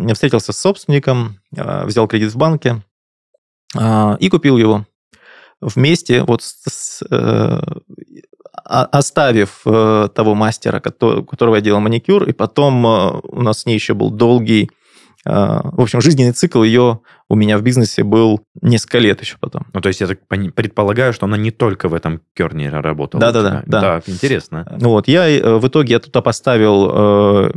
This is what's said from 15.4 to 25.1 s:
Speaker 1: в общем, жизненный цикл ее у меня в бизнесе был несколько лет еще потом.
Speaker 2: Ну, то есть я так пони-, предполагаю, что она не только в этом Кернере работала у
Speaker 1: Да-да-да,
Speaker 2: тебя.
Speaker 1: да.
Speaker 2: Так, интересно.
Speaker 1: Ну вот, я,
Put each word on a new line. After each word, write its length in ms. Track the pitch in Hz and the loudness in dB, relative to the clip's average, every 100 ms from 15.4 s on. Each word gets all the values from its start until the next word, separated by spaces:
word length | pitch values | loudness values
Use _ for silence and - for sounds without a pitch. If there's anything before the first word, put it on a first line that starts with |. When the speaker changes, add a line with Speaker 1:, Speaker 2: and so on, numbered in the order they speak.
| 101 107 | 0 -2
Speaker 1:
в 180 | - - | -4 -2
общем, 200 | 120 123 | 0 2
жизненный 320 | 131 143 123 | 2 4 2
цикл 300 | 120 139 123 | 0 0 2
ее 380 | 110 120 123 113 _ _ - | 4 4 2 0 _ _ -4
у 60 | 107 | 0
меня 220 | 104 104 | 2 2
в 60 | |
бизнесе 400 | 117 127 113 - | 2 0 0 0
был 380 | 107 110 113 107 _ - | 0 2 2 0 _ -4
несколько 380 | 117 117 - 120 | 0 0 0 2
лет 220 | 110 92 | 2 0
еще 160 | - - | -6 -12
потом. 260 | - - - | -10 -10 -10
Speaker 2:
Ну, 80 | 98 | -6
то 80 | 95 | -4
есть 120 | 95 | -4
я 60 | 92 | -6
так 120 | 98 - | -6 -8
пони-, 240 | 98 95 | -6 -6
предполагаю, 640 | - 110 - 101 110 131 | -6 -6 -2 -2 0 -2
что 120 | 113 98 | -2 -4
она 120 | 104 | -2
не 140 | 107 | -4
только 380 | - 120 95 87 | -2 -2 -2 -4
в 40 | 82 | -4
этом 260 | 82 82 _ - | -6 -8 _ -6
Кернере 440 | 82 78 71 76 | -6 -4 -8 -6
работала 380 | 76 76 71 - | -4 -4 -4 0
у 20 | |
Speaker 1:
Да-да-да, 280 | 117 117 101 | 0 2 0
Speaker 2:
тебя. 140 | 73 - | -2 -4
Speaker 1:
да. 140 | 110 | -2
Speaker 2:
Так, 280 | 98 82 90 | 0 -2 -6
интересно. 560 | 90 139 107 - 80 85 - | -6 -4 -4 -6 -14 -12 -2
Speaker 1:
Ну 100 | 120 | 0
вот, 180 | 107 | 2
я, 200 | 101 | 2